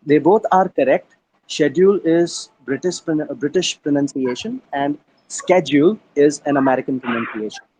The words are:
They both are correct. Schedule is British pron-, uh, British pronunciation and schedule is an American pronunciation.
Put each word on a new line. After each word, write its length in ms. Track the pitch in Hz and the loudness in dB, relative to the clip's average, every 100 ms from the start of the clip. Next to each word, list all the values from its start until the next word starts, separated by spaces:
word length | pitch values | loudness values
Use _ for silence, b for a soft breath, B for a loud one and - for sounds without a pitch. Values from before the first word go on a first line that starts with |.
| - | 2
They 120 | 151 | 2
both 240 | 147 214 - | 4 2 2
are 180 | 185 185 | 2 2
correct. 460 | - 131 165 - _ _ _ _ | 0 0 0 -2 _ _ _ _
Schedule 520 | - 147 135 190 202 | -2 -2 4 4 4
is 480 | 170 165 170 - - _ - | 2 0 0 -4 -14 _ -8
British 380 | 135 180 175 | -4 -4 -6
pron-, 180 | - 156 | -4 -4
uh, 120 | 151 | -4
British 480 | 143 143 165 170 - | -6 -2 -2 -2 -6
pronunciation 800 | - 143 139 - 127 123 220 247 _ | -2 0 0 -2 -4 -4 -8 -10 _
and 260 | 139 139 147 _ _ _ | -4 -4 -4 _ _ _
schedule 720 | - - 180 151 143 156 214 _ - | -16 0 2 2 2 2 0 _ 2
is 260 | 147 143 147 | 2 2 -4
an 120 | 143 | 0
American 420 | 135 127 135 131 | 0 0 -2 -8
pronunciation. 640 | 120 117 113 110 107 - _ | -4 -6 -6 -8 -10 -12 _